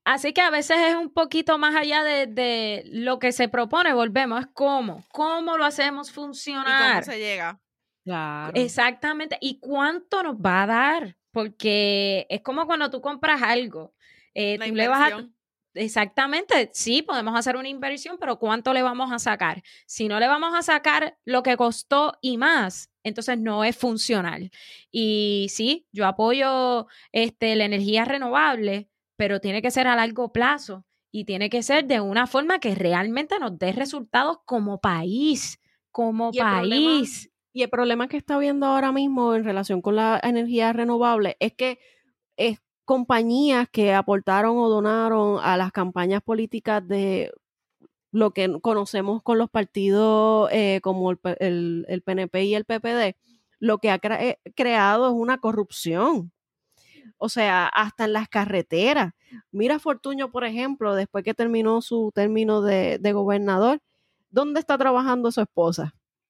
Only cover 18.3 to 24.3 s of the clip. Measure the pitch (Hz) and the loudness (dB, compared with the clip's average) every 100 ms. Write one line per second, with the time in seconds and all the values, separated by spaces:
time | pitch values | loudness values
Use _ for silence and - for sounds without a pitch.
18.3 | 233 220 226 254 262 254 247 254 240 233 | -4 -2 0 0 0 0 -2 -4 -4 -2
19.3 | 208 170 180 - - _ - 214 208 240 | 0 -2 -2 -10 -20 _ -6 -4 2 2
20.3 | 294 330 339 339 302 302 294 311 - - | 2 0 -2 2 2 2 0 -2 -6 -2
21.3 | 247 254 240 240 226 - 277 302 - 254 | 0 2 2 0 -2 0 2 2 -2 -6
22.3 | 233 285 320 190 - - _ 220 208 226 | 0 2 2 0 -6 -16 _ -10 -6 -4
23.3 | 240 220 208 214 240 247 226 - 214 175 | -2 -2 0 0 0 -2 -2 0 0 -2